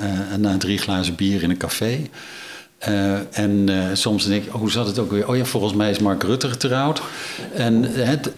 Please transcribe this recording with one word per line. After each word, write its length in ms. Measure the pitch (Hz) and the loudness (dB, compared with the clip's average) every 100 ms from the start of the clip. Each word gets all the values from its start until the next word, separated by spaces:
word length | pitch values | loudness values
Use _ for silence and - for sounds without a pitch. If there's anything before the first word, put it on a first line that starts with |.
| 98 95 95 101 | -2 -2 -2 0
na 200 | 104 95 | 2 2
drie 200 | 90 101 | 0 -2
glazen 380 | - 92 87 82 | 0 -2 -2 0
bier 280 | 98 98 | 0 2
in 60 | 85 | 0
een 80 | 90 | 0
café. 420 | 82 - 110 131 147 - - - - - - - | -2 -2 -2 -2 -4 -10 -18 -16 -16 -18 -20 -8
Eh, 600 | 113 101 98 98 95 - | -2 0 2 0 -4 -2
en, 320 | 104 101 98 | 2 4 4
eh, 140 | 95 92 | 2 0
soms 320 | 92 113 104 98 | 0 0 0 2
denk 180 | 101 | 0
ik, 100 | - | -2
"Oh, 60 | 110 | -2
hoe 120 | 107 | -2
zat 160 | 117 107 | 0 0
het 120 | 110 | -2
ook 120 | 101 | 0
weer? 160 | 104 104 | 0 2
Oh 100 | 123 | 0
ja, 80 | 123 | 0
volgens 280 | 117 104 | 0 2
mij 160 | 101 107 | 2 2
is 100 | 98 | 4
Mark 240 | 104 95 | 2 2
Rutte 260 | 95 131 139 | 2 0 0
getrouwd." 520 | 120 135 131 139 156 - - - - - - | -2 0 2 0 0 -4 -10 -10 -10 -8 -2
En, 400 | 117 113 123 131 | 2 4 2 2
eh, 140 | 120 | 2
t-, 180 | 147 - | 2 -2